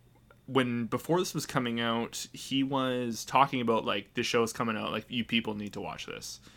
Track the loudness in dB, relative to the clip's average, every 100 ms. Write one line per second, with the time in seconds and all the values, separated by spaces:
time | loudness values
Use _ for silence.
0 | -20 _ -20 -20 0 2 2 0 -2 -2
1 | 0 0 0 -4 -2 -2 0 0 0 0
2 | -2 -6 -10 -12 -2 0 2 2 0 0
3 | -2 -4 2 4 6 4 2 2 2 -2
4 | -4 -2 2 4 2 0 -2 -2 -2 -4
5 | -2 -4 0 0 0 -4 -6 -6 -8 -8
6 | -8 -10 -10 -14 -18